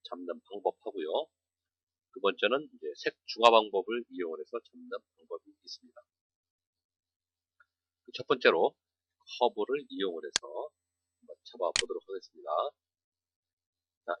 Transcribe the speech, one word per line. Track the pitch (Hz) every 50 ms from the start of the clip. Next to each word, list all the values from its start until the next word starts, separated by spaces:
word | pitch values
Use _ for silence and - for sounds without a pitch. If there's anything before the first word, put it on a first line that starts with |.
| - -
잡는 | - 87 90 85 82 78 - -
방법하고요. | 98 104 92 92 - _ - 107 - 92 78 76 92 127 - - _ _ _ _ _ _ _ _ _ _ _ _ _ _ _ _
두 | - 95
번째는 | 98 98 92 - 101 107 123 143 156 135 -
이제 | - - 73 71
색 | - - 151 - _ _
중화 | - - 110 113 117
방법을 | 113 113 110 104 98 95 87 101 117 120 120 -
이용을 | - 90 87 82 80 78
해서 | 78 - - 117
잡는 | - - - - - - - - _ _ _
방법이 | _ 82 - 82 82 _ 101 98 _ _
있습니다. | - - - - - - 605 - _ _ _ _ _ _ _ _ _ _ _ _ _ _ _ _ _ _ _ _ _ _ _ _ _ _ _ _ _ _ _ - _ _ _ _ _ _ _ _
그 | - -
첫 | - 123
번째로 | - 147 123 - 123 92 82 101 143 - _ _ _ _ _ _ _ _ _ _ - - -
커브를 | 123 117 - 110 104 - - 151 - -
이용을 | - 90 98 92 85 82 78
해서 | 71 - - - 69 78 98 135 151 _ _ _ _ _ _ _ _ _ _
한번 | _ - - _ -
잡아보도록 | - - - 90 82 - - - - 92 87 - -
하겠습니다. | 98 92 - - - 78 71 71 76 87 113 147 - _ _ _ _ _ _ _ _ _ _ _ _ _ _ _ _ _ _ _ _ _ _ _ _ _ -
자, | - 87 -